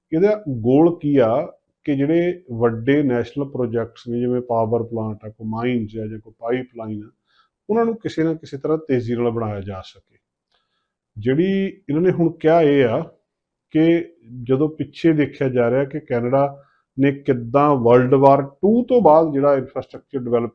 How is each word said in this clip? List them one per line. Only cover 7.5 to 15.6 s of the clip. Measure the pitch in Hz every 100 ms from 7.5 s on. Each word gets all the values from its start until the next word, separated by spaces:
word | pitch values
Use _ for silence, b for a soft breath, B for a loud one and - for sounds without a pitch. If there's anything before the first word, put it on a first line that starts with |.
| _ -
ਉਹਨਾਂ | 226
ਨੂੰ | 226 226
ਕਿਸੇ | 151 -
ਨਾ | 165
ਕਿਸੇ | 160 135 139
ਤਰ੍ਹਾਂ | 151 160
ਤੇਜ਼ੀ | 156 127 113 120
ਨਾਲ | 120
ਬਣਾਇਆ | 117 110 101
ਜਾ | 95 95
ਸਕੇ। | - - _ _ _ _ _ _ _ _ _ _ _ 107
ਜਿਹੜੀ | 113 139 190 196 196 - -
ਇਹਨਾਂ | 151
ਨੇ | 185
ਹੁਣ | 156 160
ਕਿਹਾ | 165 156 170
ਇਹ | 151 143
ਆ | 120 131 170 _ _ _ _ _ _
ਕਿ | 156 165 170 - _ 117 123
ਜਦੋਂ | 120 131 151
ਪਿੱਛੇ | 156 139 - 170
ਦੇਖਿਆ | 156 139 - 135
ਜਾ | 123